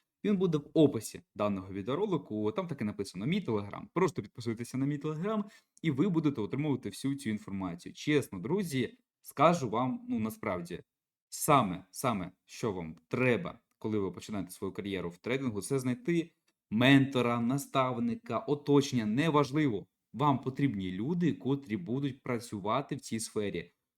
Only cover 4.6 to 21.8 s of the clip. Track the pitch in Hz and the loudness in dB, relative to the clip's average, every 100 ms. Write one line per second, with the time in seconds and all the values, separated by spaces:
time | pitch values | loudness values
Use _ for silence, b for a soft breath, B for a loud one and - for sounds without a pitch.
4.6 | 120 127 139 147 156 156 196 220 208 B | -4 -2 -2 -2 -4 -4 -2 -2 -4 B
5.6 | B _ 160 131 196 160 147 139 101 127 | B _ -2 2 2 2 2 0 -2 -2
6.6 | 151 131 101 - 135 139 110 107 - 98 | 0 -2 -4 -6 -4 -4 -4 -4 -4 -6
7.6 | 92 87 - - - 147 - 95 101 190 | -6 -8 -12 -8 0 2 2 -4 -2 -2
8.6 | 180 135 107 - _ _ - - 156 170 | 0 -2 -2 -6 _ _ -10 4 4 6
9.6 | 123 110 131 120 - 120 107 107 110 90 | 2 0 0 -2 -4 -2 -2 -4 -4 -4
10.6 | 87 - - _ _ _ _ - - 143 | -4 -10 -14 _ _ _ _ -4 4 4
11.6 | 104 87 - - 135 107 85 - _ - | 4 -2 -10 -6 -2 -2 -4 -12 _ -6
12.6 | 120 92 80 80 _ 117 127 110 85 - | -4 -4 -6 -12 _ 0 2 2 -2 -10
13.6 | _ _ 113 107 95 87 - 107 90 - | _ _ -4 -2 -2 -4 -8 -8 -8 -6
14.6 | 98 90 101 95 85 87 107 135 131 101 | -8 -6 -6 -4 -6 -8 -4 -2 -2 -4
15.6 | - 135 127 123 170 170 160 _ _ _ | -2 -2 -2 -2 -2 -2 -2 _ _ _
16.6 | _ 107 127 139 131 127 120 120 117 139 | _ 4 8 8 8 2 2 0 0 -2
17.6 | - 139 127 120 120 113 - 110 - 143 | -2 0 0 0 -2 -4 -4 -4 -2 -2
18.6 | - 143 135 123 107 117 160 147 131 147 | 4 4 4 2 0 2 4 4 4 2
19.6 | 147 101 - _ _ 110 147 139 131 127 | 2 0 -6 _ _ 0 2 2 0 0
20.6 | 143 101 92 92 120 175 175 104 123 139 | 0 0 -4 -2 -2 2 2 2 0 -2
21.6 | 104 107 | -2 -6